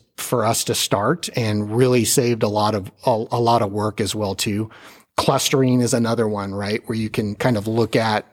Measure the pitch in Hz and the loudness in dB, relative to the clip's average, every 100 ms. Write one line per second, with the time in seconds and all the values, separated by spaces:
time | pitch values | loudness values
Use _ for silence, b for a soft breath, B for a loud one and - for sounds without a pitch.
0 | _ - - 123 110 113 - 110 - 95 | _ -14 -4 0 2 0 0 -2 0 0
1 | 110 175 - - 113 104 104 113 127 123 | 2 0 -4 -2 0 0 0 2 4 4
2 | 107 - 120 113 110 104 104 104 95 - | 2 2 2 0 0 2 0 0 -4 -4
3 | - 110 120 120 117 117 107 104 107 101 | -2 0 0 0 2 2 0 -2 -4 -2
4 | 98 107 101 98 113 101 110 B B B | -4 -2 -4 -4 -4 -4 -4 B B B
5 | B - - 135 - 139 131 127 117 120 | B -4 0 0 2 2 4 4 2 0
6 | 113 113 107 104 98 98 101 107 - 113 | 0 0 0 -2 -4 -4 -4 -4 -4 -4
7 | 104 - 104 104 127 110 107 113 110 123 | -4 -2 -4 0 0 0 0 0 0 0
8 | 110 107 - | 0 -2 -4